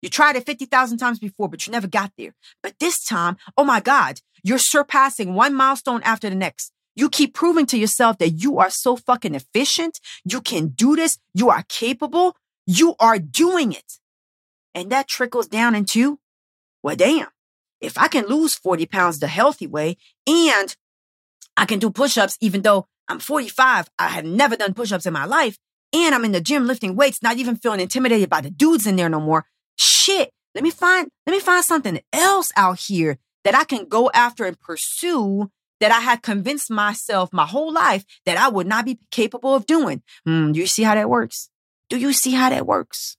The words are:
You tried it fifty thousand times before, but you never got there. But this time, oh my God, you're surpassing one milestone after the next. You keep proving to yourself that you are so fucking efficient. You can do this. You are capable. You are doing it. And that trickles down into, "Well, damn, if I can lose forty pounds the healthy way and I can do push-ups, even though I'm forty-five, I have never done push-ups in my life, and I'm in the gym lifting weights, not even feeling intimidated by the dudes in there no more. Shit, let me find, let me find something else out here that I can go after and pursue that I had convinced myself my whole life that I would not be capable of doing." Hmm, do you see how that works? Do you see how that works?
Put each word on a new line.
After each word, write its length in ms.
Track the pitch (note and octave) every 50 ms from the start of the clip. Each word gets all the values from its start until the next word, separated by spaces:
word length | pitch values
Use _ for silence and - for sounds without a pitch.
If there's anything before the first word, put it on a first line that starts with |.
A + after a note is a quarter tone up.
| -
You 60 | B2
tried 260 | - - D#4 D4 C#4+
it 100 | B3+ A#3+
fifty 200 | - D4 A#3 C4+
thousand 340 | B3+ - C4 B3+ A#3+ A#3 A#3
times 180 | B3+ B3 A#3+ G3+
before, 320 | - G3+ F#3+ _ G#3 F#3
but 160 | D3+ - -
you 60 | -
never 160 | A3 A#3+ G3 F#3+
got 240 | - G#3+ G3 G3+ _ _
there. 160 | A2+ - _ _ _ - _ _
But 140 | _ - - _
this 240 | - F4 F4 - -
time, 340 | - A#3 F3+ E3+ F3 G3 - - - - -
oh 60 | D4
my 160 | C#4+ B3+ A3
God, 420 | G3 A#3+ C4+ C#4 G3 C3 C#3 - _ _ _ _ _
you're 160 | F#3 B3 C4
surpassing 760 | A#3+ - - D4+ C#4+ _ - C#4 C4+ C4+ B3+ - A3 F3+ F#3
one 220 | F#3+ A#3 C#4+ C#4
milestone 480 | C4 C4+ C4 C#4 B3+ - - B3 A#3 -
after 260 | - A3+ A3 - G#3+
the 60 | F#3+
next. 360 | F#3+ F#3+ E3+ - - - - _ _ _ _ _
You 140 | - B3+ D4
keep 240 | - - D4 C#4 _
proving 320 | - - E4+ E4+ E4 D4+ A#3+
to 100 | - A#3
yourself 400 | G#3 G#3+ - - B3 A3+ A3+ -
that 140 | F3 D#3+
you 280 | E3 D#3+ F3+ C#4 C#4 -
are 100 | F#3+ F#3
so 260 | - - - B3+ B3
fucking 400 | A#3 - - B3 A#3+ - G3+ D3+
efficient. 640 | C3+ C3 _ _ G#3+ C4+ C#4+ - - E4 E4 D#4+ - _ - - - _
You 160 | F3+ F#3+ B3+
can 280 | A#3 - B3 F3 D#3 D#3+
do 260 | C3 - A3 B3+ D4
this. 220 | D#4+ E4 D#4+ - - _ _ _
You 160 | F3+ A3+ A#3+
are 140 | - - F#3 _
capable. 680 | - - A#3 A#3 C4+ A#3 - C#4+ C#4+ E4+ F4+ F#4 E4 _ _ _ _ _ _
You 300 | - C#4+ - D#4+ E4+ - _
are 180 | A3 A3+ A3+ G#3
doing 540 | E3 D3 B2 - D#4 F4 F#4 F4 D4+ A3+
it. 220 | D3+ - _ _ - - _ _ _ _ _ _ _ _ _ _ _ _ _ _ _
And 160 | E3+ F3+ F#3+
that 160 | B3 C4+ C4+ _
trickles 400 | - - B3+ B3 - B3 A3+ -
down 260 | - A3 A#3 A#3+ A3+
into, 460 | G#3 G3+ G3 - A3+ A#3+ C#4+ D4 - _ _ _ _ _ _ _ _ _ _ _ _ _
"Well, 120 | C#3+ D3+
damn, 340 | C#3+ F3 A3 D4+ D#4+ A#3 - _ _ _ _ _ _ _ _ _ _
if 160 | - D3+ - -
I 100 | E3+ -
can 180 | - C4 A3
lose 300 | G3+ B3 D4+ D#4+ D4+ -
forty 300 | - _ F#3 F3+ E3+ E3
pounds 340 | E3+ - G3 F3+ F3 E3 C#3+
the 80 | D3 F3
healthy 400 | D#3 F3 A3+ C#4+ D4 - - D3
way 300 | - D3+ D3+ D#3+ F3+ _ _ _ _ _ _ -
and 480 | D4+ E4+ E4+ D#4 B3+ G#3 G3 F#3 - _ _ _ _ _ _ _ _ _ _ _ _ _ - _ _
I 100 | - G#3+
can 140 | - A3 G3+
do 100 | G3+ A3+
push-ups, 480 | - - C4+ C#4+ - A#3 G3+ F#3+ - -
even 220 | - G#3+ F3+ G3+
though 260 | F#3+ A3 G#3 G3 F#3+ _ _ _ _ -
I'm 120 | D#3+ D#3+
forty-five, 680 | - - C#4 D4+ B3+ G#3 - - C4 C4 B3 G3+ E3+ _ _ -
I 120 | F3 E3
have 160 | - E3 D#3+
never 300 | D#3+ E3+ G#3+ C#4 C#4 A3+
done 200 | - G#3+ G3+ F#3+
push-ups 320 | - A#3+ G#3 G3+ F#3 - F#3
in 60 | E3
my 120 | D3 C#3
life, 320 | E3 B3 D#4+ D#4 A#3 G3 - _ _ _ _ _ _
and 220 | - D#4 E4+ E4 C#4+
I'm 120 | B3 A3+
in 80 | A3 G3+
the 80 | F3
gym 260 | E3 - C#4+ D4 B3+ A#3+
lifting 280 | C4 A#3+ - F#3+ F#3
weights, 280 | G3+ C#4+ C#4 - - -
not 140 | A#3+ A#3+ A#3+
even 180 | C4 A#3+ A#3+
feeling 240 | A3+ - A#3+ G#3+ G3
intimidated 500 | F#3 F#3 - C4 C4 B3+ A#3 A3 G3 D#3+
by 120 | - D#3
the 100 | C3+ C#3+
dudes 340 | G3+ C#3+ - D#4 E4 D4 G#3
in 100 | G#3+ F#3+
there 140 | F#3 F3 E3+
no 100 | D#3+ D#3
more. 280 | D#3 D3+ D#3 D#3 D#3 _ _ _ _ _ _ -
Shit, 540 | - - - - - - G4 F#4+ D4 - _ _ _ _ _
let 80 | G3 C4
me 80 | E4
find, 400 | E4 - - F4 F#4 F#4 E4+ - _ _ _ -
let 60 | E4+
me 60 | G4
find 240 | F#4+ - F4+ F4+ F4
something 380 | - E4+ D#4+ C4 G#3+ F3 C#3 _ _
else 400 | - C#4 E4+ F#4+ G4 G4 E4+ - -
out 240 | - G3 F#3 F3+ F3+
here 400 | - - G3+ F3 D#3+ D#3 D3 C3 _ _ _ _ _
that 100 | G3 G#3
I 100 | C4 D#4
can 220 | - C#4 A#3 G3
go 240 | D#3+ G3+ A3 A#3+ B3+ -
after 320 | - A#3+ A#3+ A#3 - A3+
and 140 | F#3 E3+ _
pursue 920 | _ - E3 D#3 - - - - - F4 F4 C#4+ A3 G3 G3 G3 - G3 _ _ _ _ _ _
that 120 | G#3+ G#3+
I 80 | A3+ A#3
had 240 | A#3 B3+ A#3+ A#3+ -
convinced 480 | - G#3+ G3+ F#3 A3 C#4+ C#4+ - -
myself 600 | A#3 G#3+ G#3 G#3 G#3 - - - A3 F#3+ F#3 F3+
my 140 | - F3+ D3+
whole 260 | D#3 F3+ C4+ D#4 D#4+
life 320 | D#4 E4 E4 D#4 A3 G3 G3 _ - _ _
that 120 | - F3 F3
I 120 | A3 C4+
would 180 | A#3 G3 F3+ F3+
not 180 | G#3+ A3 A#3+
be 140 | B3 B3+ A#3 _ _
capable 460 | - - A3 - - A#3+ - C4 C4+
of 100 | C4+ G3+
doing." 360 | - D#4 E4 D4 G3 C#3+ - _ _ - - _
Hmm, 260 | D#3+ D#3+ D#3+ D#3 D3+
do 80 | D3+ D#3+
you 80 | F3 F#3
see 160 | - - A3
how 120 | A3 G#3
that 140 | G#3+ G#3+ A3
works? 400 | - A#3+ A3+ A#3 - - - - _ _ _ _ _ _ _ _
Do 80 | - B3
you 140 | A#3+ C#4
see 200 | C#4 - - C4
how 180 | B3+ B3+ B3+ B3+
that 160 | - - -
works? 500 | - - F#2+ E2+ _ - - - - -